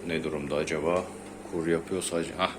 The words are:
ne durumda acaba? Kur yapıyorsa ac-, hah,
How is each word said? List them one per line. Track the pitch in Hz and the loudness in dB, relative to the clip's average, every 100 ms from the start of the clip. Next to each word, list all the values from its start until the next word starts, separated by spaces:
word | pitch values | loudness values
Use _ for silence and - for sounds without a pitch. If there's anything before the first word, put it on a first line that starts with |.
| 82 | -2
ne | 82 | 0
durumda | 78 78 73 73 | 0 -2 0 0
acaba? | 78 78 78 90 - - - - - | 2 2 4 2 2 -8 -12 -12 -6
Kur | 87 82 | -2 2
yapıyorsa | 82 - 92 - 85 | 2 2 -2 0 0
ac-, | 80 - | 0 0
hah, | 92 | 0